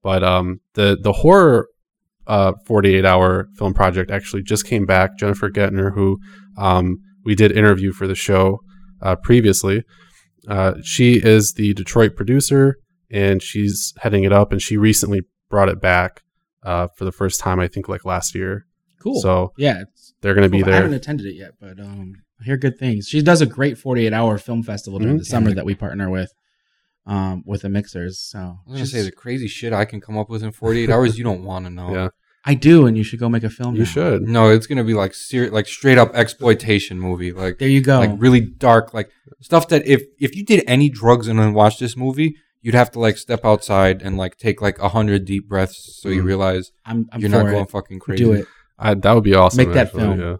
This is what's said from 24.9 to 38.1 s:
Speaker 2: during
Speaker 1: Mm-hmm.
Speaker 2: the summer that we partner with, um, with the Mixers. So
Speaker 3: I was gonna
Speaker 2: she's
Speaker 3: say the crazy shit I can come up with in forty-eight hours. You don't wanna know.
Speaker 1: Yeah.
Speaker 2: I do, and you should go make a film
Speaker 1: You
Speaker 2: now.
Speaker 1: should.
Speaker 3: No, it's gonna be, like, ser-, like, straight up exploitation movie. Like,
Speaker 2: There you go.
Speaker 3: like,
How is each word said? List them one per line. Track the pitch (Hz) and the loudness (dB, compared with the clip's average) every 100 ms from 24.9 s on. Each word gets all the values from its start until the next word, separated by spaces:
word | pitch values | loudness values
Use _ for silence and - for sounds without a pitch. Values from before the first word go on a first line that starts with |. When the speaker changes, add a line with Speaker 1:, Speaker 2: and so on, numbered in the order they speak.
| 98 | -4
Speaker 2:
during | 110 156 | -2 -2
Speaker 1:
Mm-hmm. | |
Speaker 2:
the | - | -2
summer | 120 110 | -2 -2
that | 92 95 | -2 -4
we | 98 | -6
partner | 95 101 95 | -8 -6 -6
with, | 92 92 _ _ _ _ _ _ _ - | -6 -8 _ _ _ _ _ _ _ -8
um, | 101 95 92 - | -6 -6 -8 -10
with | 101 | -8
the | 98 | -4
Mixers. | 98 101 90 87 95 | -6 -6 -12 -12 -12
So | - 104 | -16 -16
Speaker 3:
I | |
was | 90 90 92 | -16 -18 -16
gonna | 135 | -10
Speaker 2:
she's | 139 | -8
Speaker 3:
say | 127 | -6
the | 98 | -8
crazy | _ 120 131 113 | _ -10 -10 -10
shit | - 117 | -10 -6
I | 104 110 | -4 -4
can | 104 | -6
come | - 107 | -10 -8
up | 107 | -8
with | 113 | -8
in | 110 | -10
forty-eight | 107 113 117 117 | -6 -4 -2 0
hours. | 120 123 110 | 2 0 -2
You | |
don't | 120 92 | -6 -6
wanna | 92 92 92 | -8 -12 -12
know. | 87 90 | -12 -8
Speaker 1:
Yeah. | 92 92 _ _ _ 143 | -6 -6 _ _ _ -2
Speaker 2:
I | 135 | 2
do, | 147 170 127 | 6 6 6
and | 110 | 2
you | |
should | 107 117 | -4 -6
go | 120 | -4
make | 117 | -4
a | 110 | -4
film | - 123 110 | -8 -8 -4
Speaker 1:
You | |
Speaker 2:
now. | 110 | -4
Speaker 1:
should. | 82 170 101 | -2 -2 -2
Speaker 3:
No, | 110 117 110 | 0 4 6
it's | 110 113 | 4 2
gonna | 139 | -4
be, | 113 | -2
like, | 107 95 | -2 -4
ser-, | - - 127 120 | -8 -8 -4 -2
like, | 107 104 | -4 -6
straight | - 139 127 | -2 4 6
up | 113 | 6
exploitation | 120 110 - 120 110 110 101 - 92 | 2 -2 0 2 2 2 -2 -2 -8
movie. | 92 87 87 | -8 -6 -8
Like, | 90 92 90 | -8 -8 -4
Speaker 2:
There | 135 | 0
you | 139 | 2
go. | 131 131 | 4 2
Speaker 3:
like, | 113 | 2